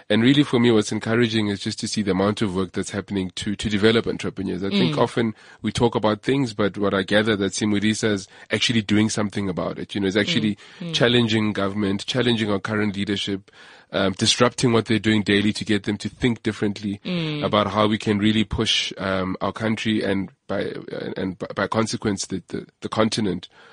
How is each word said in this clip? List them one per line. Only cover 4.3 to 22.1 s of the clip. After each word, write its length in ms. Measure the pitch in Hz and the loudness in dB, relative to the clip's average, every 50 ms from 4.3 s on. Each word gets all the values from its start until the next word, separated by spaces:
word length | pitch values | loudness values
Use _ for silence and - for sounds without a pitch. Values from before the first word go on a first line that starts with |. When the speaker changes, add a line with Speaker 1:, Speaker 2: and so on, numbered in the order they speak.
| 82 - 95 95 92 87 95 | -6 -6 -6 -6 -4 -4 -4
Speaker 1:
I 60 | 98 | -2
think 260 | 98 202 180 165 151 | 0 0 0 2 2
Speaker 2:
Mm. 60 | 143 | 0
Speaker 1:
often 340 | 120 117 - 127 117 113 110 - - - - - | 0 0 0 -2 -2 -2 -4 -8 -14 -20 -14 -8
we 100 | - 107 | -6 -4
talk 220 | - - 123 117 - | -2 2 2 2 2
about 280 | 120 104 107 107 107 - | 2 0 0 0 0 0
things, 300 | - 131 139 139 120 104 | 0 0 0 0 -2 -2
but 240 | 104 107 98 90 104 | 0 -2 -2 0 -2
what 160 | 101 98 95 | -2 0 0
I 80 | 98 98 | 0 0
gather 320 | - 101 104 107 110 110 98 | 2 2 2 4 2 2 0
that 160 | 98 98 - | 0 -2 -2
Simodisa 580 | - 110 107 104 101 98 107 107 - - 110 | 0 0 0 2 2 2 0 0 0 0 0
is 160 | 107 98 92 - - - - - | 0 -2 -4 -8 -18 -20 -8 -4
actually 300 | - 110 - - 123 113 | -2 0 0 2 0 0
doing 260 | 104 - 104 104 107 110 | 0 2 4 4 4 2
something 400 | - - 107 101 - 107 101 95 | 0 -2 -4 -4 -4 -4 -4 -4
about 300 | 87 82 85 87 - - | -4 -4 -4 -4 -6 -8
it. 160 | 92 - - | -10 -8 -4
You 80 | 107 | -2
know, 60 | 101 95 | 0 0
it's 100 | 92 107 | 2 2
actually 400 | 104 - 165 - 107 107 101 - - - - - | 2 2 0 0 0 0 -2 -4 -8 -20 -16 -14
Speaker 2:
Mm. 100 | 180 170 | -10 -4
Mm. 40 | 160 | 0
Speaker 1:
challenging 580 | 151 139 120 120 123 117 110 107 113 107 107 101 | 2 2 4 4 4 2 2 2 2 2 0 0
government, 520 | 98 98 98 98 104 104 98 98 101 - - | 0 -2 -2 -2 0 0 0 0 -2 -4 -4
challenging 420 | - 127 120 120 120 110 110 104 | -2 0 0 2 2 0 0 0
our 80 | 104 98 | -2 -2
current 360 | - - 110 104 104 107 95 | -2 -2 -2 -2 -2 -2 -4
leadership, 560 | 95 101 95 101 95 - - 98 98 101 _ - - - - - - - _ | -4 -4 -4 -2 -4 -2 -4 -4 -6 -6 _ -20 -20 -20 -20 -20 -20 -12 _
um, 220 | - 92 98 95 98 | -2 0 0 0 0
disrupting 580 | - 113 110 - - 123 123 - - - 127 | 0 0 2 4 4 4 2 4 2 2 4
what 140 | 113 113 107 | 4 4 2
they're 120 | - 113 107 | 2 0 0
doing 240 | 95 110 110 107 | 2 2 2 2
daily 320 | 98 101 101 101 101 107 104 | 4 2 2 2 2 2 0
to 100 | - 95 | -2 -2
get 200 | - 107 101 98 | -2 -2 -2 0
them 140 | - 104 101 | -2 -4 -4
to 120 | - 107 | -4 -8
think 320 | - - - 127 117 - | -4 0 0 0 0 0
differently 580 | - 113 104 - - 104 101 - 101 104 98 104 - | -2 -4 -4 -2 -2 -2 -2 -2 -6 -6 -6 -6 -6
Speaker 2:
Mm. 380 | - 180 175 160 156 151 147 95 | -6 -4 -4 -4 -4 -4 -4 -2
Speaker 1:
about 240 | 98 98 107 104 98 | 0 2 2 2 2
how 180 | 95 107 107 107 | 2 2 2 2
we 120 | 110 101 | 2 0
can 180 | - 113 104 101 | 0 0 0 2
really 260 | 101 110 107 110 107 | 2 2 2 2 0
push, 480 | - - - 113 104 - - - - - - | 0 0 -2 0 0 0 0 -2 -4 -6 -6
um, 400 | 92 95 95 95 92 92 92 - | -4 -2 -2 -2 -2 -2 -4 -2
our 100 | - 101 95 | -4 -4 -4
country 480 | - 113 110 113 101 - 113 110 107 - | -2 -2 -2 -2 -2 0 0 0 0 0
and 280 | 104 101 98 98 90 - _ _ - | 0 0 0 -2 -4 -10 _ _ -6
by, 260 | 98 98 98 - - - - - - - - - - - | -4 -4 -4 -4 -6 -10 -12 -10 -10 -8 -8 -8 -6 -6
and 200 | 95 95 90 - | -6 -6 -6 -8
by, 100 | - - - | -10 -8 -4
by 120 | - 101 95 | -2 -2 0
consequence 580 | - 110 113 107 - 113 - 110 | 2 0 0 0 -2 -4 -2 -2